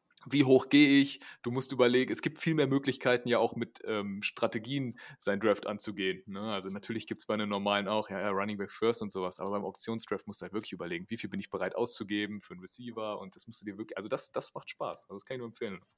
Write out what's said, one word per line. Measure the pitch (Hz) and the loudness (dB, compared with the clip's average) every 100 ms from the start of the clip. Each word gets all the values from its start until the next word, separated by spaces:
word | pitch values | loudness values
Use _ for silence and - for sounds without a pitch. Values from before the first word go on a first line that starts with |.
| _ - - | _ -20 -2
wie | 139 | 4
hoch | 131 131 - | 8 8 10
gehe | 143 147 139 | 8 10 10
ich? | 139 - - - | 6 2 -14 -10
Du | 120 | -4
musst | 127 127 | -2 0
überlegen, | 123 123 127 131 | 4 6 6 4
es | 101 | 0
gibt | 151 - | -2 -2
viel | 165 | 0
mehr | 156 139 | 2 4
Möglichkeiten, | 139 139 123 131 123 120 | 2 0 0 2 2 4
ja | 117 | 2
auch | 117 120 | 2 0
mit, | 117 - - | -8 -8 -4
ähm, | 107 101 98 | -2 -2 -4
Strategien | - - 113 117 110 139 127 113 - 139 | -6 -2 -2 -2 -4 -4 -4 -8 -16 -10
seinen | - 101 | -4 0
Draft | 107 101 - | 2 2 0
anzugehen, | 104 - 98 95 90 - | -6 -6 -4 -2 -4 -6
ne? | 98 110 | -8 -6
Also | 101 95 | -4 -6
natürlich | 98 - 110 - | -8 -6 -6 -6
gibt's | - - | -8 -4
bei | |
einem | 107 104 | -2 0
normalen | 101 101 101 101 | -2 0 0 2
auch, | 107 104 | -2 -2
ja, | 98 | -4
ja, | 101 | -2
Running | 98 101 104 | 0 -2 -4
Back | 95 | -6
First | - 113 117 | -2 0 0
und | 104 | -2
sowas, | 95 92 - | -4 -6 -4
aber | 98 | -4
beim | 101 | -4
Auktionsdraft | 95 - - 113 - 101 - | -6 -8 -6 -6 -4 -6 -6
musst | 101 | -10
du | |
halt | 87 | -8
wirklich | 98 - | -8 -8
überlegen, | 90 87 87 92 | -8 -6 -6 -8
wie | 113 | -8
viel | 101 | -8
bin | 98 | -8
ich | - | -6
bereit | 98 92 - | -4 -4 -2
auszugeben | 113 - 98 104 104 104 | -4 -4 -6 -4 -4 -8
für | - | -14
einen | 90 | -16
Receiver | 92 - 120 110 107 104 | -16 -14 -12 -8 -6 -6
und | 95 - | -10 -16
das | - | -16
musst | 113 | -14
du | 104 | -10
dir | 98 | -10
wirklich, | 113 - | -10 -8
also | 101 | -6
das, | 131 - | -6 -6
das | - - | -8 -8
macht | - - | -10 -14
Spaß. | - 120 85 - | -10 -8 -8 -12
Also | 98 | -16
das | - | -10
kann | 131 | -10
ich | |
nur | 117 | -10
empfehlen. | - 113 92 _ | -8 -8 -8 _